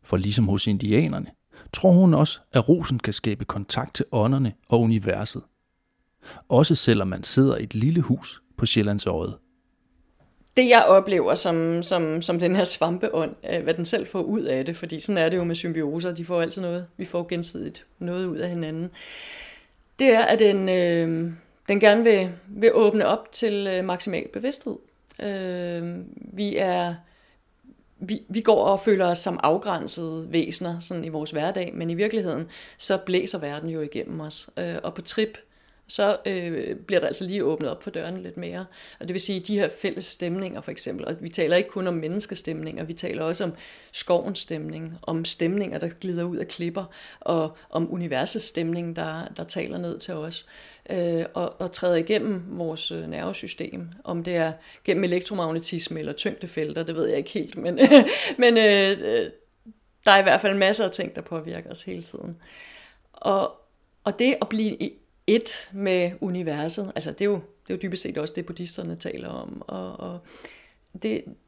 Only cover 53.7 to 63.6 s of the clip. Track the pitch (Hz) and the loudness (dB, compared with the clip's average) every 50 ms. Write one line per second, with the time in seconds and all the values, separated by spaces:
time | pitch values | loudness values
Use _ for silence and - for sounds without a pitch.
53.7 | - 180 175 165 170 196 - - 175 170 165 175 175 170 160 160 160 160 - - | -10 -12 -12 -12 -14 -14 -10 -8 -6 -6 -4 -2 -2 0 0 -2 -2 -8 -16 -20
54.7 | - - _ - 185 170 190 180 175 180 175 - 208 190 170 160 160 165 165 - | -20 -8 _ 0 0 0 2 0 0 -2 -2 -4 -4 -4 -4 -2 -4 -4 -4 -6
55.7 | - 165 160 - 165 160 151 151 147 - - 208 - - - 170 - 165 156 147 | -6 -6 -6 -6 -8 -8 -8 -8 -8 -4 -4 -6 -6 -6 -12 -8 -6 -4 -4 -4
56.7 | 147 165 170 165 165 160 156 - - 143 147 - - 208 - - - 190 - 170 | -4 -6 -6 -4 -2 -2 0 0 0 -2 -2 -4 -6 -6 -6 -6 -8 -6 -4 -4
57.7 | 175 - 269 269 294 277 220 311 - - - - 302 - 247 240 233 226 220 208 | 6 6 8 10 12 10 10 8 0 -2 -4 -4 0 4 4 6 6 6 6 6
58.7 | 202 202 196 196 202 - - 107 110 120 92 - - _ _ _ _ _ _ 226 | 6 6 4 4 2 0 0 0 0 0 0 -2 -8 _ _ _ _ _ _ -20
59.7 | - _ _ _ _ _ _ 214 196 196 196 190 131 190 214 202 196 196 190 190 | -20 _ _ _ _ _ _ 8 8 8 8 6 4 6 4 2 2 4 4 2
60.7 | 208 208 220 185 180 - 185 - - - - - 170 160 156 165 170 170 170 - | 2 2 0 -2 -2 -4 -8 -6 -8 -12 -12 -10 -10 -10 -8 -10 -12 -12 -12 -14
61.7 | 185 175 - 190 185 175 170 - - - - 175 170 165 - - - - - - | -16 -14 -12 -12 -12 -12 -12 -14 -14 -12 -12 -12 -14 -14 -18 -20 -20 -20 -20 -20
62.7 | - - - - _ _ _ _ _ - - - 196 - - - - - | -20 -20 -20 -20 _ _ _ _ _ -6 -2 0 2 2 0 -2 -6 -12